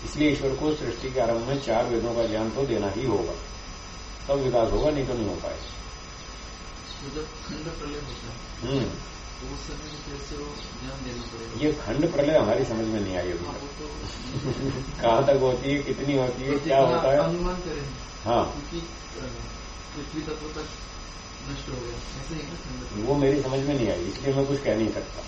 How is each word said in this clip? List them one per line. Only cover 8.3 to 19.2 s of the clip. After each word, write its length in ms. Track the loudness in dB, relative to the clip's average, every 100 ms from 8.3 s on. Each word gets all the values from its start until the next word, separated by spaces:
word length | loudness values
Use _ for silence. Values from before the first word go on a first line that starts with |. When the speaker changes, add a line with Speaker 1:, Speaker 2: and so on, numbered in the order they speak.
Speaker 2:
है, 400 | -10 -10 -6 0
Speaker 1:
हम्म। 180 | 2 2 -2 -10 -12 -12 -10
Speaker 2:
तो 140 | -8
उस 60 | -8
समय 160 | -8 -8
में 420 | -8 -10 -8 -8
फिर 20 | -8
से 80 | -8
वो 140 | -8
ज्ञान 500 | -10 -10 -10 -8 -8
देना 180 | -6 -6
पड़ेगा। 440 | -8 -8 -8 2 2
Speaker 1:
ये 60 |
खंड 400 | 2 0 2 4
प्रलय 260 | 4 6 6
हमारी 260 | 6 4
समझ 220 | 4 2 0
में 140 | 0
नहीं 160 | 0 0
आई 140 | 0
अभी 140 | -2 -4
Speaker 2:
हाँ, 80 |
Speaker 1:
तक। 60 | -6
Speaker 2:
वो 260 | -8 -8 -8
तो 1160 | -8 -8 -8 -6 -4 -2 -2 -2 -2 -4 2
Speaker 1:
<laughs> 0 |
कहाँ 240 | 6 8 8
तक 140 | 6
होती 300 | 6 4 2
है, 120 | 2
कितनी 340 | 0 0 2 4
होती 260 | 4 0
है, 160 | 0 0
Speaker 2:
तो 60 |
Speaker 1:
क्या 160 | 6 8
Speaker 2:
जितना 160 | 8 6
Speaker 1:
होता 160 | 6
है? 60 | 6
Speaker 2:
अनुमान 380 | 6 2 0 0
करें। 340 | -4 -6 -6 -8 -12 -6
Speaker 1:
हाँ। 200 | 2 2
Speaker 2:
क्योंकि, 340 | 2 -4 -6 -8
अ, 440 | -8 -12 -12 -8